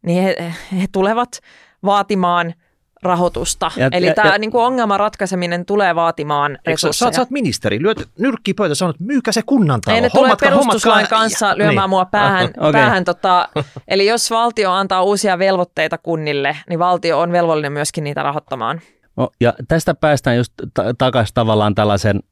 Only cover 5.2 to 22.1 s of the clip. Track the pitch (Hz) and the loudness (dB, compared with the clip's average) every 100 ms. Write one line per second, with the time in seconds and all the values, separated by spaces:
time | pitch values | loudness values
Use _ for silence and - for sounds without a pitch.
5.2 | 185 185 175 175 175 202 196 165 165 165 | -6 -4 -4 -6 -2 0 2 2 0 -2
6.2 | 147 147 147 135 - 160 160 147 240 262 | -4 -2 -2 -4 -4 -2 -2 0 0 0
7.2 | 247 285 214 - 110 104 175 220 - - | -2 -2 -2 -2 -2 0 -2 -2 -8 -4
8.2 | 240 226 - 185 196 143 180 151 190 277 | -2 -2 -4 -2 -2 0 -2 -4 -4 -2
9.2 | - 311 - 277 175 110 - 220 240 - | 0 -2 0 2 4 2 2 2 2 4
10.2 | 262 202 - - 262 214 220 214 214 220 | 4 4 4 4 2 2 4 2 2 2
11.2 | 220 214 208 170 208 202 190 190 185 208 | 0 0 -2 2 2 2 0 0 0 0
12.2 | 202 190 180 - 151 147 - 190 175 175 | 2 2 0 0 0 4 4 2 -2 -2
13.2 | 196 180 - - 147 - - 190 196 233 | 2 2 0 -6 -8 -12 -4 0 2 0
14.2 | - 226 233 226 196 185 190 185 185 202 | -2 0 -2 0 0 0 0 0 0 2
15.2 | 208 180 190 190 175 - 156 170 - 165 | 0 2 2 2 -2 -2 -4 -4 -4 -4
16.2 | 151 143 139 147 - 165 180 175 175 147 | -2 -2 -2 -4 -6 -2 0 0 0 0
17.2 | 170 175 170 156 147 147 151 - 147 143 | 0 0 2 0 -2 -4 -6 -4 -6 -4
18.2 | 143 147 _ 135 113 160 _ _ _ - | -4 -6 _ -6 -6 -6 _ _ _ -6
19.2 | 123 _ 117 - 120 160 - 156 156 143 | -6 _ -2 -2 -2 -2 0 0 0 0
20.2 | - 120 120 - - - 101 123 131 127 | 0 0 -2 -6 -8 -4 -4 0 0 2
21.2 | 107 - 113 107 104 101 107 101 110 | 0 0 2 2 2 2 2 2 0